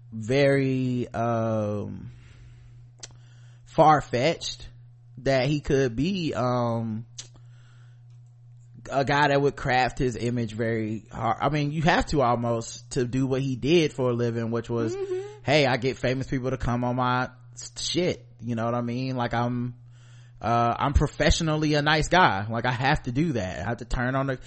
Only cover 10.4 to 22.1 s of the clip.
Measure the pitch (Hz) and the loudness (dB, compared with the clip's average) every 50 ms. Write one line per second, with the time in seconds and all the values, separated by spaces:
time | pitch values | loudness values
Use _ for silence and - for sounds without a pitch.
10.4 | 117 107 107 104 117 113 117 110 110 107 110 110 - - - - - 117 - - | -2 -4 -4 -4 -2 -2 -2 -2 -2 -4 -6 -8 -10 -12 -8 -4 -2 -2 0 0
11.4 | - 139 147 151 147 143 147 165 151 160 170 254 262 - 170 147 127 120 120 120 | 0 0 0 0 -2 -2 -2 0 2 4 4 2 2 2 2 2 4 4 2 2
12.4 | 120 117 117 117 117 - - - - - - 139 123 123 123 131 135 127 135 131 | 0 0 -2 -2 -4 -8 -12 -16 -14 -6 -4 -2 -2 0 0 0 0 0 0 0
13.4 | 139 135 127 113 110 135 170 175 156 143 - - 127 123 120 117 123 120 113 117 | -2 -2 -4 -2 2 4 4 4 4 2 0 0 0 0 0 0 0 0 0 -2
14.4 | 113 113 117 117 113 - 117 117 117 113 359 403 381 392 370 370 392 415 - - | -2 -2 -2 -4 -2 -2 -2 -2 -2 -2 -4 -4 -6 -4 -6 -6 -8 -10 -14 -6
15.4 | - - 139 156 139 127 131 123 107 131 113 - - 123 131 135 127 - 147 131 | 0 2 4 4 4 4 2 0 0 -2 -2 -2 -2 -2 -2 -2 -4 -4 -4 -4
16.4 | 120 131 131 127 - 123 117 120 123 123 123 127 123 123 123 127 127 127 - - | -2 -4 -4 -2 -2 -2 -2 0 0 -2 -2 0 0 0 0 0 -2 -4 -8 -14
17.4 | - - - - - - - - - - - 156 180 165 - - - - - - | -20 -20 -18 -18 -18 -16 -12 -10 -8 -4 -2 0 0 0 -2 -4 -8 -18 -18 -12
18.4 | 117 117 120 113 113 117 120 123 120 120 117 127 131 131 127 127 120 120 117 117 | -8 -6 -4 -2 -2 -2 -2 -2 -2 -4 -4 -4 -4 -4 -4 -4 -2 -2 -2 -2
19.4 | 120 123 123 123 120 123 123 - - - - - - - - - - - - - | -2 0 -2 -2 -4 -6 -8 -12 -18 -20 -20 -20 -20 -20 -20 -20 -20 -20 -14 -6
20.4 | - 107 117 117 117 117 117 - - 143 143 - 160 - - - 147 165 - - | -2 0 2 2 2 2 0 0 0 2 2 2 2 0 0 2 2 2 2 2
21.4 | 170 156 151 156 147 147 151 147 143 151 156 156 147 - | 2 0 0 0 0 2 2 2 2 2 2 2 2 4